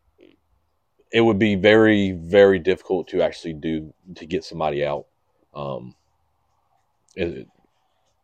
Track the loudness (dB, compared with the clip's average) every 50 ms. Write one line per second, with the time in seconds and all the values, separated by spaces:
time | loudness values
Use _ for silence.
0 | _ _ _ _ _ _ _ _ _ _ _ _ _ _ _ _ _ _ _ _
1 | _ _ 0 2 2 2 2 2 0 0 0 2 4 6 6 6 6 4 4 2
2 | 0 -2 -4 -8 -6 2 4 6 6 6 4 2 0 -2 -4 -2 -4 -6 -6 -6
3 | -6 -6 -4 -2 -2 -2 -4 -8 -12 -14 -12 -10 -8 -6 -6 -8 -8 -12 -20 _
4 | _ -20 -20 -20 -12 -10 -10 -10 -10 -10 -10 -8 -6 -6 -4 -4 -6 -6 -6 -8
5 | -10 _ _ _ _ _ _ _ _ _ -16 -14 -12 -12 -12 -12 -14 -18 -20 _
6 | _ _ _ _ _ _ _ _ _ _ _ _ _ _ _ _ _ _ _ _
7 | _ _ _ -10 -8 -8 -10 -12 -18 -20 _ _ _ _ _ _ _ _ _ _
8 | _ _ _ _